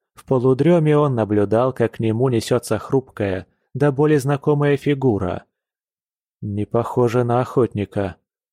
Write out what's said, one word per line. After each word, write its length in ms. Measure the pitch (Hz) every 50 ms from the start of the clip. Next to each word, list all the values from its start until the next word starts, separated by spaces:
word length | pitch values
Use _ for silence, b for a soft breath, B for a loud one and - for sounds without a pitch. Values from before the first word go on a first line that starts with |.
| _ _ _ -
В 60 | -
полудрёме 720 | - 135 127 117 131 131 123 139 170 175 170 156 151 147 147
он 160 | 151 143 127
наблюдал, 580 | 113 107 98 104 104 104 101 110 113 127 131
как 200 | 127 - 117 107
к 80 | - -
нему 280 | 117 110 110 113 131 135
несётся 500 | 120 110 - - 127 120 - - 113 101
хрупкая, 680 | - - - 135 127 - _ - 107 98 92 92 87 - _ _ _ _
до 200 | - 127 143 147
боли 240 | 135 127 151 151 151
знакомая 600 | 143 120 139 147 135 - 151 147 143 147 143 143
фигура. 680 | 139 - 143 147 135 131 131 104 92 95 87 - - - _ _ _ _ _ _ _ _ _ _ _ _ _ _ _ _ _ _ _
Не 260 | - 104 101 104 104
похоже 560 | - - 117 117 - - 127 123 117 113 123
на 180 | 120 120 120 123
охотника. 760 | 123 - - 139 117 - - 107 98 - - 101 98 90 82 - _ _ _ _ _ _